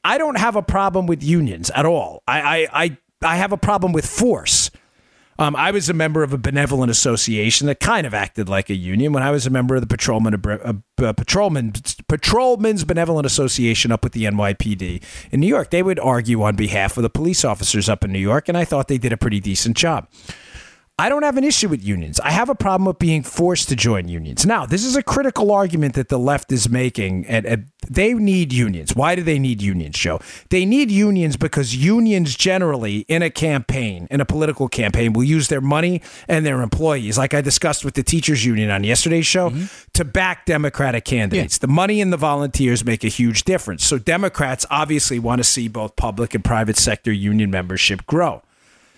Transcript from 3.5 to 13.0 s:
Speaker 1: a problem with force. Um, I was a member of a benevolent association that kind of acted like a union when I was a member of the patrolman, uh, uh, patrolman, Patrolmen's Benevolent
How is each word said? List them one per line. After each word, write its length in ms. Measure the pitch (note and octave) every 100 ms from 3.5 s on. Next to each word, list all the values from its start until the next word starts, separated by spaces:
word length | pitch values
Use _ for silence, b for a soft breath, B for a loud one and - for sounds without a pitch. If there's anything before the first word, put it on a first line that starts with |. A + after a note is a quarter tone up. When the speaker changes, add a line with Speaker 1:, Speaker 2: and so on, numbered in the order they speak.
Speaker 1:
a 60 | G3
problem 360 | - G3+ F#3
with 120 | E3 -
force. 640 | - A#3+ C#3+ - - - - b b b b b b
Um, 160 | D3+ C#3
I 160 | E3
was 180 | G3+ F3+
a 40 |
member 280 | E3 D#3 D#3
of 100 | D3
a 60 | C3+
benevolent 540 | B2+ C#3 C#3+ C#3 B2
association 760 | A2+ C3+ A#2 - G#2+ A2 - C#3+
that 140 | C#3+
kind 260 | - A3+ C3
of 80 |
acted 340 | G#2 G2 - F#2+
like 200 | G2 F#2+
a 60 | G2
union 380 | F2+ G2+ D3
when 100 | C#3+
I 80 | C3+
was 160 | D3 B2+
a 20 |
member 240 | C3 B2
of 80 | C3
the 60 | A#2+
patrolman, 480 | - - A2 A2+ G#2
uh, 380 | G#2 G#2 A#2 G#2 - -
uh, 100 | A#2
patrolman, 600 | G#2+ - - G#3 D3 A2+ G#2 - - -
Patrolmen's 760 | D3+ - A3+ B3+ A#3+ A3 G#3+
Benevolent 420 | D3+ E3+